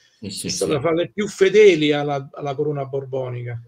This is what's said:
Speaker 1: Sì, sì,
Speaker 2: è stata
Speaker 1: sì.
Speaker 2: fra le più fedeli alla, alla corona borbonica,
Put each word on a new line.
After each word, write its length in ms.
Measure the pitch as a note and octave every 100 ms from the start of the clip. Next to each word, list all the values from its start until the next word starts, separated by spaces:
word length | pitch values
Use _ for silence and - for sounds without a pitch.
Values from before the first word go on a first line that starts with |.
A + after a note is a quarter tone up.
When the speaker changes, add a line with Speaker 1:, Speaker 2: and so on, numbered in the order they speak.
| _ _
Speaker 1:
Sì, 120 | G2
sì, 160 | - F3+
Speaker 2:
è 40 |
stata 240 | F3 F#3+
Speaker 1:
sì. 60 | D3+
Speaker 2:
fra 120 | D#3+
le 180 | E3 E3+
più 180 | - G3+
fedeli 640 | - F#3+ G3+ G#3 D#3+ D3+
alla, 360 | D3 D3 C#3+ C#3
alla 220 | - D3
corona 300 | C#3 D3+ C#3+
borbonica, 760 | C3+ C#3 C3 C3 B2+ B2 A#2+ A#2